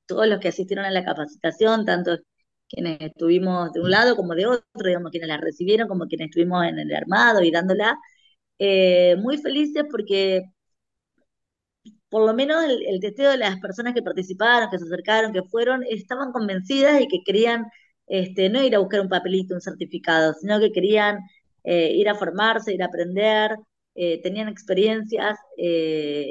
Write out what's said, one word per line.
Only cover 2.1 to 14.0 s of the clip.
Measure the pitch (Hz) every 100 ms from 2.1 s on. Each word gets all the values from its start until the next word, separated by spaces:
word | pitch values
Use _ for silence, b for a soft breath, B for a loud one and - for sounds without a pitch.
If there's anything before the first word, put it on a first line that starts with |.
| 170 _ _ _ _ _
quienes | - 170 156
estuvimos | 156 - 165 180 185 180 170
de | 165
un | 180
lado | 196 240 233
como | 180
de | 165 214
otro, | 247 _ -
digamos, | 190 175 170
quienes | 170 165
la | 151
recibieron, | 160 - 180 214 220
como | 190 160
quienes | 160 160
estuvimos | 170 175 180 170
en | 160
el | 151 151
armado | - 202 240 214
y | 170
dándola, | 165 185 190 214 - b b b b _ -
eh, | 196 190 185 180 180 180
muy | 226 294
felices | 285 277 294 302 294
porque | 233 208 196 190 190 190 _ _ _ _ _ _ _ _ _ _ _ _ _ - - -
por | 220 220
lo |
menos | 226 277 311
el, | 320 247 -
el | 190
testeo | 202 208 277
de | 262
las | 214 190
personas | 196 190 240
que | 240